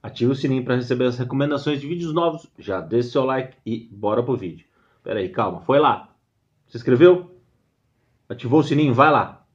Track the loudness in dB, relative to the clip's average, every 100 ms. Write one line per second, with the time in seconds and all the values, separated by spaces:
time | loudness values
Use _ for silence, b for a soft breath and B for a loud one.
0 | -14 -2 -2 0 -2 -2 0 -2 -2 0
1 | 0 -2 -4 -2 -2 -2 -4 -4 -6 -8
2 | -4 -2 -2 -4 -16 -16 -8 -8 -2 -2
3 | 0 -2 0 -2 -6 -12 -8 -8 -10 -6
4 | -2 0 0 -4 -6 -14 _ _ _ _
5 | -8 -6 -4 -4 -4 -4 0 2 4 0
6 | -8 _ _ _ _ _ _ -8 0 6
7 | 8 6 -2 -20 _ _ _ _ _ _
8 | _ _ _ -10 0 2 2 2 2 4
9 | 4 4 0 -10 _